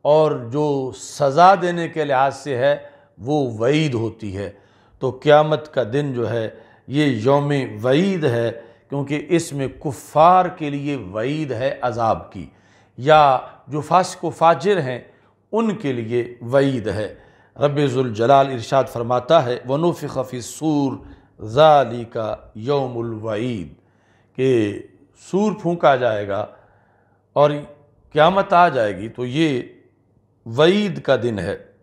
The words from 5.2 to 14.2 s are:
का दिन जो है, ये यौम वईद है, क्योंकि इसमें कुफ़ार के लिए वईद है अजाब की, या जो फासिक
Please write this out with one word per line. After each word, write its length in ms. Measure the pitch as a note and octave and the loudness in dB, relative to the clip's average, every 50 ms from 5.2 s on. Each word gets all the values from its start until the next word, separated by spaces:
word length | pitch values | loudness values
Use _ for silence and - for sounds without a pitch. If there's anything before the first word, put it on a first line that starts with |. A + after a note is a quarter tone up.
| - D3+ D3 D3+ D3+ D#3 - - - - - | 4 6 6 6 6 2 -2 -4 -6 -6 -6
का 100 | C#3 A#2+ | -6 -4
दिन 300 | G#2+ A#2 C#3+ D3+ C#3 B2+ | -2 -4 -4 -4 -4 -4
जो 120 | A#2+ A#2 | -4 -4
है, 320 | G#2 A#2 A#2 A2 G#2+ - - - _ _ _ _ - | -4 -4 -6 -6 -8 -10 -16 -20 _ _ _ _ -6
ये 180 | B2+ D3 D3+ | -2 0 0
यौम 420 | C#3+ B2 G#2+ G#2+ C3 C#3 C#3+ C#3+ C#3+ C#3+ C#3 C3 G#2+ G#2+ G#2 | 0 0 0 2 2 2 2 2 0 -2 -2 -4 -6 -8 -4
वईद 440 | A2 B2+ C3+ D3+ F#3 G3+ F#3+ F3+ D3+ | 0 0 2 2 2 0 -2 0 -2
है, 260 | C3+ A#2 A#2 A#2 A2+ A2 - - - _ _ _ _ | -2 0 0 -2 -4 -6 -8 -18 -20 _ _ _ _
क्योंकि 280 | C#3 C#3+ C#3 C3+ D3+ | -8 -8 -6 -4 -6
इसमें 600 | D3 D3 - E3+ E3 E3 - C#3 C#3+ C3+ - - - | -6 -2 -2 -2 -2 -2 -4 -6 -6 -6 -6 -8 -8
कुफ़ार 680 | - D#3 A#2 - - - - D3 D#3 F3 F#3 F#3 F3+ F3 | -10 -10 -10 -10 -16 -4 2 4 6 6 6 6 2 0
के 220 | F3 - D#3 D3 | -4 -8 -8 -6
लिए 260 | C#3+ C#3+ C#3 C#3+ C#3+ | -6 -6 -6 -6 -6
वईद 560 | C3 G#2 F2+ G2 G#2+ A2+ C3+ D3 D#3 D#3 C3+ | -6 -8 -8 -6 -6 -4 -4 -4 -6 -6 -6
है 280 | B2 A2 B2+ C#3 C#3+ - - | -6 -4 -4 -4 -4 -4 -6
अजाब 320 | B2 A2 A#2 A#2 A2+ G2+ | -4 -2 0 0 0 0
की, 360 | E2 F2 - - G2+ D#2 - _ _ _ _ _ _ _ _ _ - | -2 -4 -14 -16 -16 -16 -16 _ _ _ _ _ _ _ _ _ -4
या 480 | A#2+ C#3+ D#3 D#3 D3 C#3 C3 B2 - - - - _ - | 4 6 6 8 8 6 4 2 -2 -8 -20 -20 _ -8
जो 100 | C3 D3+ | -8 -8
फासिक 440 | C#3 - E3 F#3 F3+ F3+ - - | -4 2 2 2 2 0 -6 -8